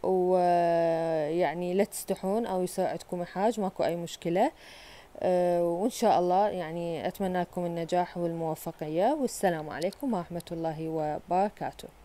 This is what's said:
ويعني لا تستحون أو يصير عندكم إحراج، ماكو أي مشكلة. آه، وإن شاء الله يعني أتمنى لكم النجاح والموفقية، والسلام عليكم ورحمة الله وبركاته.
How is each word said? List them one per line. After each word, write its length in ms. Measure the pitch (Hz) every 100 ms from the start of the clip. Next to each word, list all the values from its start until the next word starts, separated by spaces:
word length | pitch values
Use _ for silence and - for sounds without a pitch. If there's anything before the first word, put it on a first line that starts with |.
ويعني 1700 | - 185 180 185 175 175 170 170 165 165 165 160 151 170 165 165 180
لا 100 | 185
تستحون 640 | 220 - - 190 190 214 220
أو 160 | 185
يصير 240 | 185 - 180
عندكم 360 | 170 - 180
إحراج، 380 | 175 180 208 220
ماكو 240 | 190 -
أي 120 | - 170
مشكلة. 540 | 170 - 170 175 269 - - - - - - -
آه، 460 | - 180 180 175
وإن 260 | 175 170 220
شاء 280 | - 214 175
الله 300 | 180 180 208
يعني 600 | 185 160 170 170 160 -
أتمنى 320 | - 190 180
لكم 260 | 175 - 175
النجاح 520 | 170 165 180 175 180
والموفقية، 1000 | 170 165 165 156 - - 151 160 214 311
والسلام 500 | 254 - 190 165 151
عليكم 440 | 143 175 - 277
ورحمة 280 | 208 170 175 -
الله 360 | 165 160 151 160
وبركاته. 1000 | 160 151 151 - 180 202 - 135 - - -